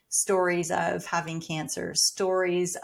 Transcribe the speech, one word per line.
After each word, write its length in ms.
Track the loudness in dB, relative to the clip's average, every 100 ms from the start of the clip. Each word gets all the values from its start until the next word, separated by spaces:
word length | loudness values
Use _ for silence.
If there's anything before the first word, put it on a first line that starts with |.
| _
stories 600 | -2 2 4 4 2 0
of 360 | 0 0 -2 -2
having 340 | -4 -2 -6
cancer, 540 | -4 -6 -4 -6 -4
stories 840 | 2 2 2 2 2 2 2 0 -2